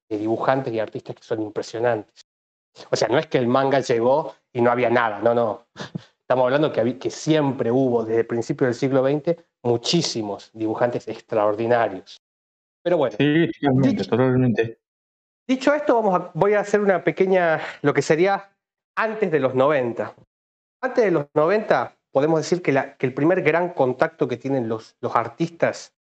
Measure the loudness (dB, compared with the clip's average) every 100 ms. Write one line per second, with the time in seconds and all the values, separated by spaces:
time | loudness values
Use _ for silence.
0 | _ -6 -4 -2 0 -2 -2 -6 -6 -10
1 | -14 -16 -8 -6 -6 -8 -10 -4 -2 -2
2 | -6 _ _ _ _ _ _ -20 -8 -2
3 | 0 0 0 0 2 2 2 0 2 0
4 | 2 2 0 -10 _ 0 2 2 2 2
5 | 0 0 2 2 0 -4 -12 -18 -12 -12
6 | -14 _ _ 2 2 2 0 0 -2 -2
7 | -8 -6 0 2 2 -2 0 0 2 0
8 | 0 -2 0 -4 -4 -2 0 0 0 0
9 | 0 0 -2 -6 _ _ -2 -2 0 0
10 | 0 -4 -6 -10 -12 -8 -6 -2 -2 -2
11 | -8 -14 -6 0 0 0 0 2 0 -4
12 | -14 -20 _ _ _ _ _ _ -2 0
13 | 0 0 2 2 0 0 0 2 2 0
14 | -2 0 2 2 2 0 -2 -6 _ _
15 | _ _ _ _ -4 0 2 2 2 2
16 | 2 0 -2 0 2 2 2 0 2 2
17 | 0 0 2 4 2 0 -4 -2 0 0
18 | 2 2 2 0 -6 _ _ _ _ -4
19 | -4 -2 -2 0 0 2 2 2 -2 -4
20 | -8 -10 _ _ _ _ _ _ -4 0
21 | 2 0 -2 0 2 0 2 0 0 -10
22 | _ 0 2 0 0 -2 0 0 -2 -4
23 | -6 0 0 2 2 0 -2 -2 -2 0
24 | -2 -2 -4 -4 -4 -4 -2 -6 -10 _
25 | -4 -2 -2 -4 -6 -2 -4 -4 -14 _